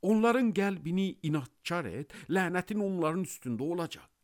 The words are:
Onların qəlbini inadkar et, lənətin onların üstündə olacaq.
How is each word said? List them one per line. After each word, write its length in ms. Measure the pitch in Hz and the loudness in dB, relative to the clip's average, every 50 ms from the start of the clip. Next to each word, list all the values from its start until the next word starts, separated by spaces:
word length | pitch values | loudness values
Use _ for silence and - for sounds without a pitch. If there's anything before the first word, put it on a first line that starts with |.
| - | 4
Onların 460 | 180 220 220 220 233 233 254 262 226 190 | 4 4 6 6 4 4 4 4 4 2
qəlbini 640 | 185 196 202 196 180 151 156 175 185 196 190 - - - 156 | 2 0 0 0 -2 -4 -2 0 2 2 0 -2 -2 -2 0
inadkar 560 | 151 156 131 123 _ _ _ - 175 175 160 | 0 0 -2 -6 _ _ _ -4 -2 -2 -2
et, 280 | 104 85 113 147 - - - - - 160 | -2 -6 -6 -8 -10 -12 -18 -6 -2 0
lənətin 480 | 190 190 170 170 180 180 - 220 208 | 0 0 0 0 -2 -4 -2 -2 -2
onların 460 | 208 196 190 180 165 156 160 185 185 - | 0 0 0 0 0 0 0 0 -2 -4
üstündə 340 | - - - 127 120 107 131 | -6 -10 -6 -4 -4 -2 -2
olacaq. 460 | 156 170 175 170 156 - - - _ _ _ | -2 -2 -2 -4 -4 -6 -12 -16 _ _ _